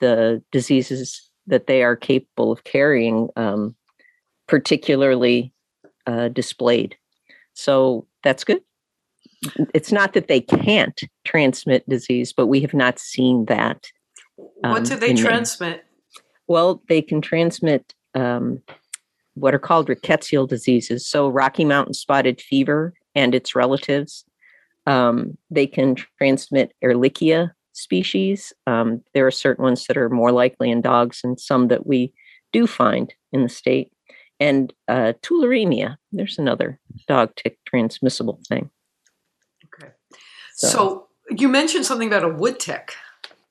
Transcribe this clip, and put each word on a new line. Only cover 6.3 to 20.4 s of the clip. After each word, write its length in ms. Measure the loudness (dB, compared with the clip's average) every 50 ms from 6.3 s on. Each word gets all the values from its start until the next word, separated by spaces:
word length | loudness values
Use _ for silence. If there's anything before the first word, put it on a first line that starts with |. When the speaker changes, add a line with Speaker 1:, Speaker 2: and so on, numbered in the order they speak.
| -2 -4 -6 -6 -4 -2 2 2 2 2 0 -2 -8 _ _ _ _ _ _ _ -20 _ _ _ -16
Speaker 1:
So 520 | -6 0 2 2 4 4 2 2 -2 -6 _ _ _ 0
that's 220 | 0 0 0 0
good. 180 | -2 -2 -2 _ _ _ _ _ _ _ _ _ _ _ _ _ _ _ -14 -14 -10 -4 -4 -2 0 0
It's 200 | -2 0 0 0
not 200 | 2 2 2 0
that 160 | 0 0 2
they 120 | 2 2
can't 600 | 2 2 0 0 2 2 2 2 2 0 -4 -10 -14 -16 _ _ -10
transmit 640 | -2 0 2 2 2 2 0 0 0 0 0 0 0
disease, 440 | -4 -4 -2 -2 -2 -2 -2 -2 0
but 140 | 0 2
we 140 | 2 2 2
have 140 | 0 0 0
not 240 | 2 2 2 0 -2
seen 480 | -8 -10 -4 0 2 2 2 2 2
that, 400 | 0 0 0 0 -2 -4 -6 -12 -20 _ _ _ _ _ -20 -20 _ _
Speaker 2:
What 420 | -20 -20 -20 _ -8 -4 -2 -2 -2
Speaker 1:
um, 60 | -2
Speaker 2:
do 120 | -2 -4
they 140 | -2 0 2
Speaker 1:
in 60 | 2
Maine. 80 | 2 2
Speaker 2:
transmit? 600 | 2 2 0 -2 -4 -6 -6 -8 -8 -8 -10 -14 _ _ _ _ _ -20 -20 _ _ _ _ _
Speaker 1:
Well, 360 | 0 2 4 4 2 2 0 _ 0
they 120 | 0 2
can 200 | 2 0 -2 -4
transmit, 760 | -2 -2 0 0 0 0 0 -2 0 0 0 0 -2 _ -20 _ _ _ -6
um, 460 | -4 -2 -2 -2 -2 -4 -4 -6 -8 _ -18 -20 _ _ _ -20 -20 _ _ _ _ _ _ -8
what 200 | -2 0 0 0
are 40 | 0
called 300 | 0 0 0 0 0 0
rickettsial 580 | -4 -4 -2 -2 -2 -2 -2 -2 0 0